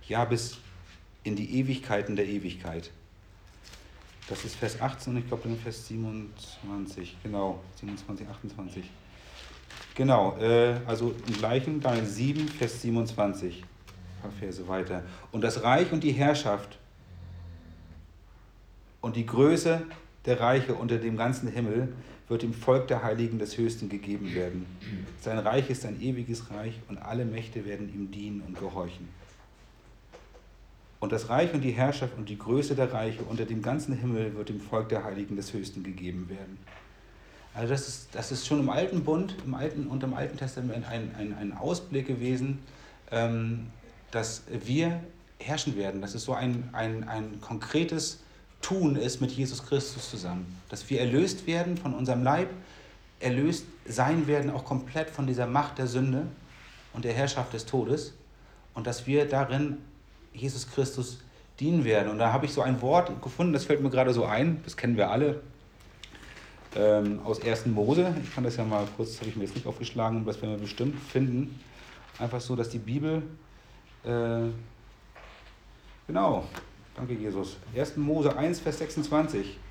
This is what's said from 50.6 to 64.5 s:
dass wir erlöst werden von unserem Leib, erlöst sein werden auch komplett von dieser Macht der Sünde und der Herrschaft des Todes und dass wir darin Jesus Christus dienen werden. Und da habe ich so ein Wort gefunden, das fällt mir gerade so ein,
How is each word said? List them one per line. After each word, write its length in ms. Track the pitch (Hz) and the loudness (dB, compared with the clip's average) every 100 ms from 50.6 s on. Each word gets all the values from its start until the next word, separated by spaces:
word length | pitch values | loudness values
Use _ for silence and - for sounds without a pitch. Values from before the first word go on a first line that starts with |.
| - | -12
dass 220 | 104 - | -12 -2
wir 100 | 131 | 0
erlöst 460 | 123 127 180 - - | 4 4 4 0 -2
werden 300 | 170 175 175 | 0 0 -2
von 180 | 139 | -2
unserem 280 | 131 127 123 | -2 2 2
Leib, 240 | 127 156 190 - - - - - - - | 4 4 2 -4 -14 -20 -20 -20 -20 -4
erlöst 460 | 127 123 147 170 - - - | 0 4 2 2 -4 -18 -8
sein 400 | 117 131 165 143 | 2 4 4 4
werden 240 | 147 135 | 4 2
auch 140 | 131 | -2
komplett 460 | - 131 - 156 156 | -2 -2 -2 -4 -4
von 160 | - 135 | -2 0
dieser 200 | 127 120 | 2 2
Macht 320 | 131 143 - | 2 2 0
der 80 | 127 | 0
Sünde 400 | 120 131 127 170 - - - - - - | 2 2 2 -2 -8 -18 -20 -20 -20 -14
und 120 | - | -6
der 80 | 117 | -2
Herrschaft 400 | 117 139 135 123 | 2 2 0 -2
des 140 | 117 - | -4 0
Todes 480 | 135 113 151 - - - - - - - | 0 2 0 -2 -12 -20 -20 -20 -20 -14
und 120 | - 113 | -6 -4
dass 200 | 117 - | -4 2
wir 200 | 143 143 | 4 4
darin 520 | 135 135 131 147 135 - - - - - | 2 2 2 0 -2 -10 -20 -20 -20 -18
Jesus 380 | 113 131 131 - | -6 -4 -4 -4
Christus 500 | - 131 - 120 - - - - - | 0 0 0 -6 -6 -16 -20 -20 -2
dienen 240 | 143 170 | 2 4
werden. 260 | 120 107 98 | 6 6 4
Und 80 | 107 | 4
da 140 | 113 | 4
habe 140 | 127 147 | 4 2
ich 60 | |
so 100 | 143 | 2
ein 180 | 131 127 | 2 2
Wort 400 | 123 165 175 - | 6 6 6 -2
gefunden, 300 | - - 175 | -8 0 2
das 120 | 147 | 2
fällt 160 | - 143 | 4 4
mir 100 | 139 | 4
gerade 220 | 131 127 | 6 6
so 120 | 117 | 6
ein, 360 | 104 107 156 | 4 4 4